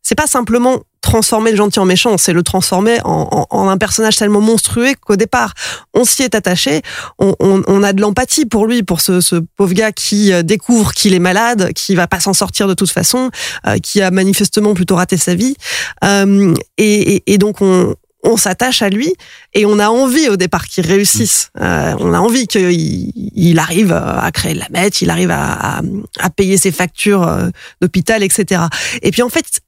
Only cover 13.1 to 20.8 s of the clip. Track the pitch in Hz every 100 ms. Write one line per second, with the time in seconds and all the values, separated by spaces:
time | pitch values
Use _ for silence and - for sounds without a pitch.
13.1 | 247 254 - - - - 104 - 202 190
14.1 | 185 190 196 202 - 208 185 180 180 185
15.1 | 180 - 180 247 277 - - - - 196
16.1 | 202 196 196 196 160 - - 214 208 -
17.1 | 196 - 202 208 - 196 185 180 - _
18.1 | _ - 240 - 214 254 - 202 202 302
19.1 | 370 - - - - 208 208 208 240 269
20.1 | 269 294 196 180 175 - -